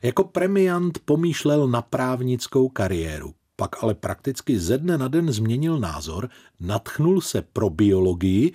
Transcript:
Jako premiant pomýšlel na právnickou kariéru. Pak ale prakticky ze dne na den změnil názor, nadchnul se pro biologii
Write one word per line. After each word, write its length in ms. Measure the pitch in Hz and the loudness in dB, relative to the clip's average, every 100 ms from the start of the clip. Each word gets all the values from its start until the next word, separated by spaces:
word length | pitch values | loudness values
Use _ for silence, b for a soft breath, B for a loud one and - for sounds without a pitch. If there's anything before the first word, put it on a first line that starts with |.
Jako 220 | 120 156 | 0 0
premiant 720 | 190 180 185 196 185 175 175 165 | 0 0 0 2 2 2 -2 -4
pomýšlel 640 | - 147 170 151 147 147 135 | 0 2 2 0 2 2 2
na 140 | 120 | 0
právnickou 840 | - 131 127 127 127 123 - 135 131 | -2 -4 -2 -2 -2 -4 0 2 2
kariéru. 680 | - 95 90 80 76 71 - _ - | 0 -2 -2 -4 -8 -12 -18 _ -8
Pak 220 | 95 - | -8 -2
ale 120 | 113 | -4
prakticky 640 | 104 - - - 127 - 113 | -2 -6 -6 -6 -6 -2 -2
ze 200 | 85 131 | 0 0
dne 200 | 175 160 | 0 -2
na 100 | 127 | 0
den 240 | 160 170 | 0 0
změnil 460 | 107 110 120 160 160 | 0 0 0 0 -2
názor, 500 | 90 76 78 82 127 b b _ | -4 -6 -8 -8 -8 b b _
nadchnul 600 | 87 104 - - 160 190 | -4 -4 -4 0 2 2
se 220 | - 104 | 0 -4
pro 280 | - - 104 | -4 -2 -2
biologii 840 | 78 104 95 92 87 95 95 160 | 4 4 6 2 2 2 2 2